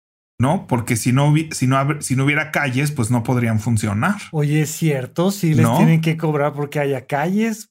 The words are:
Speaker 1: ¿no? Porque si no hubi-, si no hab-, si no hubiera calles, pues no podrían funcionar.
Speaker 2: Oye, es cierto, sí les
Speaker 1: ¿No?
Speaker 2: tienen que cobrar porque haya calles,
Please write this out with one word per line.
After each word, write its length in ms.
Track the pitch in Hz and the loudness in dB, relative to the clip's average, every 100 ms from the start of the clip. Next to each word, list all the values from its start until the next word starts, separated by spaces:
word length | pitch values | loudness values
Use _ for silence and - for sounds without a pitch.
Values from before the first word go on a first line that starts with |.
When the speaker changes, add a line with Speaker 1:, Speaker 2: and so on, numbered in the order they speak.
| _ _ _ - | _ _ _ -2
Speaker 1:
¿no? 280 | 127 180 - | 0 0 -2
Porque 300 | 123 110 117 | -2 0 -2
si 160 | 127 | 0
no 160 | 127 143 | 2 4
hubi-, 180 | 151 160 | 2 0
si 140 | - 131 | -2 0
no 100 | 135 | 2
hab-, 240 | 139 147 | 0 -2
si 120 | - | -4
no 100 | 131 139 | 0 0
hubiera 240 | 147 151 | 0 -2
calles, 420 | 165 143 127 147 | -2 -2 -2 -2
pues 180 | 147 113 | -2 0
no 120 | 123 | 0
podrían 360 | 117 123 117 110 | 0 0 0 0
funcionar. 580 | 123 113 110 101 160 208 - | 0 0 0 0 0 -2 -6
Speaker 2:
Oye, 280 | 156 147 156 | -4 0 0
es 80 | 151 | -2
cierto, 600 | - 160 139 127 - 185 | -2 -2 -2 -4 -2 -2
sí 240 | 202 165 | 0 2
les 80 | 143 | 4
Speaker 1:
¿No? 140 | 113 127 | 4 4
Speaker 2:
tienen 240 | 160 165 | 4 4
que 160 | 165 160 | 2 0
cobrar 340 | 160 147 147 | 0 0 0
porque 260 | 143 143 151 | -2 -4 -2
haya 280 | 143 135 - | -2 -2 -4
calles, 640 | 143 160 202 226 220 - | -2 0 0 -2 -4 -10